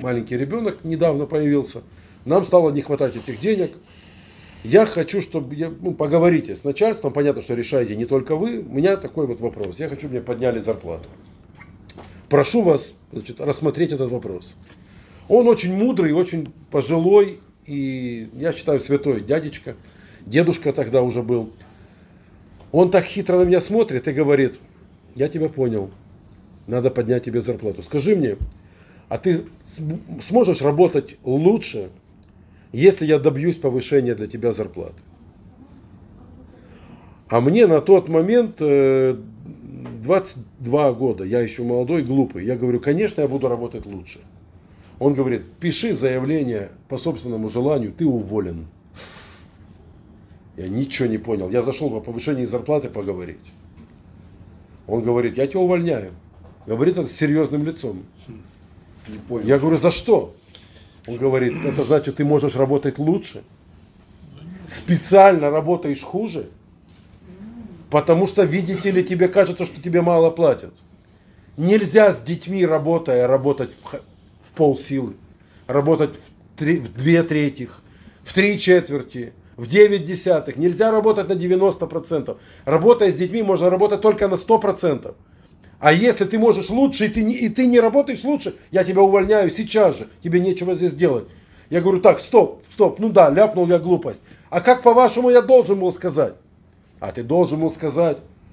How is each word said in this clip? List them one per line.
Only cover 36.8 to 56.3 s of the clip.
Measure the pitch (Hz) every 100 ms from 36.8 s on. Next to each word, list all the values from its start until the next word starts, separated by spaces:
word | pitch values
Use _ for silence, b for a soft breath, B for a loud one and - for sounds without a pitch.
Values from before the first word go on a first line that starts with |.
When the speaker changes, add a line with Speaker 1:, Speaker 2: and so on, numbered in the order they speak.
| B B B B -
Speaker 1:
А | 117
мне | 131 208 208
на | 156
тот | 156 190 156
момент, | 160 180 240 220 -
э, | 151 143 135 135 131 127 110 - 139 - - 131 123 117
двадцать | 117 185 185 127 107 -
два | 120 143 143
года, | 117 131 95
я | 95 120
ещё | 113 117
молодой, | 120 120 123 170
глупый. | 127 135 131 92
Я | 101 123
говорю: | 123 120
«Конечно, | 143 156 208 208
я | 143
буду | 127 127
работать | 117 120 113 101
лучше». | 95 85 - - - - - b b b b
Он | 139
говорит: | 135 127 117 - -
«Пиши | 170 - 233
заявление | 139 131 127 135 156 131 110 95 - -
по | 131
собственному | - 117 123 113 110
желанию, | 117 135 147 107
ты | -
уволен». | 160 120 95 107 92 85 80 _ _ - B B B B B B - - - - - - - - - -
Я | 92
ничего | 110 135 - 123
не | 110
понял. | 113 104 92
Я | 120
зашёл | 117 - 147
по | 110
повышению | 120 117 156 135 120
зарплаты | 120 113 151 131
поговорить. | 110 98 90 87 80 - - - - - - - - - - - - - - -
Он | 113
говорит: | 113 120 117 120
«Я | 135
тебя | 190
увольняю». | 180 180 170 123 95 85 -